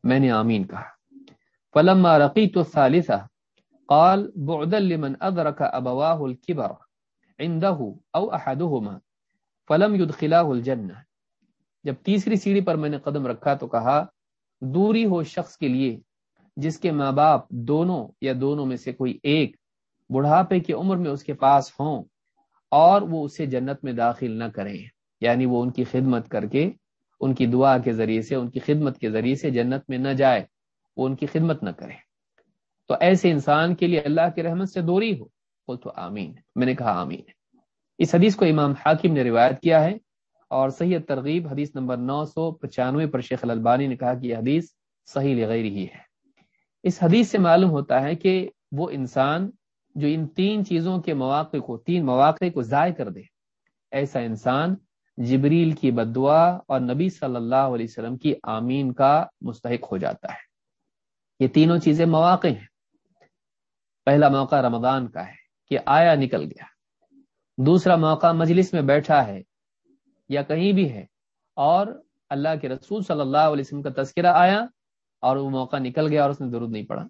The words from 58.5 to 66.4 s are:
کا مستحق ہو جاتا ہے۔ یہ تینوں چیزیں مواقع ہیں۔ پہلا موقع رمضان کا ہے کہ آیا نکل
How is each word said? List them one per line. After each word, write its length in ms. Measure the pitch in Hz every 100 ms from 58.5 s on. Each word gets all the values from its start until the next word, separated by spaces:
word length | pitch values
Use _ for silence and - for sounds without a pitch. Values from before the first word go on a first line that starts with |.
| 110 120 135 135
کا 200 | 120 135 151 - _
مستحق 500 | 123 110 120 120 -
ہو 60 | 95
جاتا 300 | 78 - -
ہے۔ 1160 | - - _ _ _ _ _ _ _ _ _
یہ 40 | 131
تینوں 320 | 151 160 170
چیزیں 260 | 165 151 170
مواقع 420 | 160 170 180 180
ہیں۔ 200 | 107 - _ _ _ _ _ _ _ _ _ _ _ _ _ -
پہلا 220 | 143 147
موقع 320 | 139 135 147
رمضان 460 | 127 117 123 135 120
کا 200 | - 92
ہے 60 | - _ _ _
کہ 80 | 135 -
آیا 280 | 147 170 147
نکل 280 | 131 101